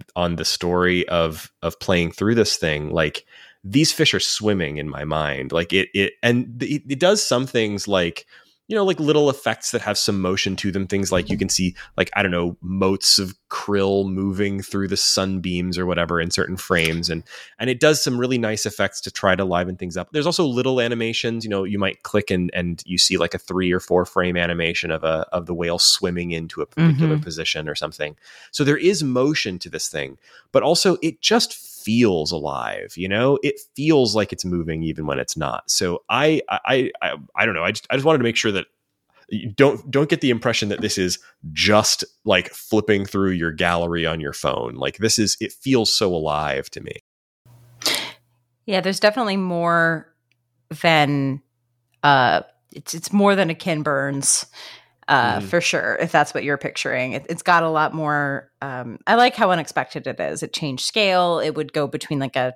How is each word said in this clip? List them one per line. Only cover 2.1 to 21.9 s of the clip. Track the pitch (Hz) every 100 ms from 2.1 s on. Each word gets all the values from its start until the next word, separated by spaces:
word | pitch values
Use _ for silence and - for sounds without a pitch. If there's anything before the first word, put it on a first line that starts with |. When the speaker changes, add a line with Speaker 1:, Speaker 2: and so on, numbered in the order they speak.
Speaker 1:
through | - 104 117
this | 101 -
thing, | 82 76 76
like, | 85 78 - _ - - _ 98
these | 123 156
fish | - -
are | 98
swimming | - - 107 98 76 76
in | 73
my | 69
mind. | 76 78 76 67 65
Like, | 82 90
it, | 95 -
it, | 101 98 -
and | 120 120 120 120
it, | 131 147 -
it | 135
does | 180 208
some | - 127 131
things | 120 107 101 -
like, | 98 85 - - - _ _ -
you | 214
know, |
like, | 196 156
little | 147 151 147
effects | 131 113 110 -
that | 117
have | 107 101
some | - 101
motion | 92 98 101 92
to | 101
them. | 95 95
Things | 98 95
like | 92 87
you | 101
can | 95
see, | - 92 - - -
like, | 92 101
I |
don't | 98
know, | 87 87 90
motes | 90 95 95 98 - -
of | 92 - -
krill | - - 101 98 98 98
moving | 95 98 92 101 98
through | - 98 98
the | 98
sunbeams | - - 95 95 90 87 90 87
or | 90
whatever | 85 85 87
in | 85
certain | - 87 92
frames. | - 90 80 82 85
And, | 82 - - - -
and | 120
it | 120
does | 151 151
some | 147 120
really | 123 127
nice | 110 107 107
effects | - 98 -
to | -
try | - 98 92
to | 95
liven | 87 90 92
things | 90 87
up. | 87
There's | 151 151
also | 170 156
little | 123 131 131
animations, | 117 117 113 113 120 113
you | 110
know, | 98
you | 95 101
might | 95